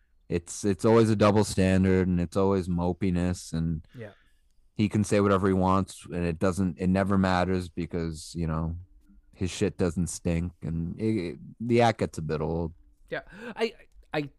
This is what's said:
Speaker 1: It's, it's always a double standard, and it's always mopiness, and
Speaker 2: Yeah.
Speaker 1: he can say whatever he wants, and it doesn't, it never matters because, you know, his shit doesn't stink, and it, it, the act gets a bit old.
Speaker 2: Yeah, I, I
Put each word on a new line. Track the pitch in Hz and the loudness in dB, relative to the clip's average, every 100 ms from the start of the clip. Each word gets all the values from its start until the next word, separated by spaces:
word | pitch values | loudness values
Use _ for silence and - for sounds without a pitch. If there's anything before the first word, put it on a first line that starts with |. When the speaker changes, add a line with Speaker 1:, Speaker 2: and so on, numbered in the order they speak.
| _ _ - | _ _ -6
Speaker 1:
It's, | 87 - - | -6 -6 -6
it's | 104 92 117 | -2 2 4
always | 113 110 | 6 6
a | 107 | 6
double | 104 104 | 4 4
standard, | 101 - 95 95 95 92 92 | 2 2 4 4 4 4 2
and | 87 | 0
it's | 87 101 | -2 0
always | 98 98 87 | 2 0 -2
mopiness, | 87 87 87 95 87 90 90 - | -2 -2 -2 -2 0 -2 -4 -6
and | 80 82 82 - 131 | -4 -4 -4 -8 -16
Speaker 2:
Yeah. | 107 - _ _ _ _ _ - | -16 -18 _ _ _ _ _ -2
Speaker 1:
he | 107 | 0
can | 107 | 0
say | 104 104 | 2 2
whatever | 101 98 98 | 4 4 2
he | |
wants, | 95 92 95 90 - - | 2 4 2 0 -6 -10
and | 87 85 | -4 -4
it | 80 | 0
doesn't, | 95 90 92 78 | 0 0 -2 0
it | 92 | 0
never | 95 98 98 | 2 2 2
matters | 95 90 90 92 85 | 2 2 0 -2 -4
because, | - 82 87 82 78 - 85 | -8 -6 -4 -6 -8 -10 -6
you | 82 | -4
know, | 78 82 87 90 - _ - _ | -4 -4 -8 -14 -20 _ -20 _
his | - 92 | -8 -6
shit | - 98 - | -2 -2 0
doesn't | 92 87 82 | -2 -2 -4
stink, | - 87 85 87 - | -4 -2 -2 -4 -8
and | - 82 85 85 | -8 -6 -6 -4
it, | 110 110 | -4 -2
it, | 85 - - - | -4 -10 -16 -10
the | 117 117 | 0 4
act | 117 - | 4 2
gets | 90 - | -4 -4
a | |
bit | 78 76 | -6 -4
old. | 80 82 82 - _ _ - | -2 -4 -6 -8 _ _ -14
Speaker 2:
Yeah, | 151 - 185 240 - | -14 -12 -16 -12 -6
I, | 233 - - - - | -6 -6 -20 -20 -8
I | 156 143 | -6 -6